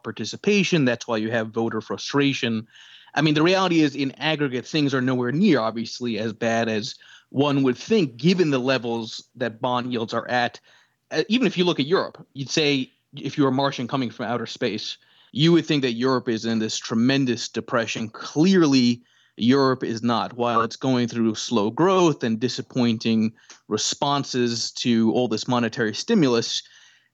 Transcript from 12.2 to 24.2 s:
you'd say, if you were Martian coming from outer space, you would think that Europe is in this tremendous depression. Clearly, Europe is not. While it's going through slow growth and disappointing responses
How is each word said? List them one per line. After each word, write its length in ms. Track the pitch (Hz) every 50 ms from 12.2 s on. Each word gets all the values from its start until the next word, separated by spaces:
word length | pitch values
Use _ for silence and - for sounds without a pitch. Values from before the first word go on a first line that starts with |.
| - _ _
you'd 180 | 139 135 123
say, 400 | - 165 156 143 143 135 131 - _ _ _ _ -
if 240 | 139 - 139 - 151
you 60 | 143
were 80 | 135 127
Martian 340 | 135 139 139 135 - 127
coming 240 | 117 - 135 131 113
from 160 | - - 120
outer 200 | 104 120 117 113
space, 520 | - - - 127 117 95 117 - - - - _ _ _ _ _ _
you 220 | - 123 151 165 170
would 120 | 165 156
think 180 | - 160 143 131
that 100 | 135 117
Europe 360 | 113 123 135 131 123 - 131
is 160 | 113 110 107
in 140 | 113 113 113
this 180 | 110 110 -
tremendous 720 | - - - 123 113 117 127 135 135 139 123 117 113 - -
depression. 600 | - 117 110 - - 120 113 110 - 120 113 107
Clearly, 920 | - - - - - 143 160 190 196 185 165 147 135 131 123 120 120 120 - _ _ _ _ _ _
Europe 460 | - 101 120 131 139 139 131 127 127 -
is 180 | 82 117 117 113
not. 320 | 120 117 110 98 92 -
While 280 | 120 120 120 117 113 113
it's 140 | 113 -
going 320 | - - 135 131 123 120 117
through 260 | - 117 113 113 107
slow 360 | - - - 123 110 101 110
growth 520 | 113 120 160 190 190 185 180 165 143 - -
and 160 | 120 113 110
disappointing 920 | 123 120 - - 127 - - 131 120 120 113 110 - 117 113 110 107 110 - _ _ _ - - _ _
responses 1040 | 101 107 - - - - 156 143 143 143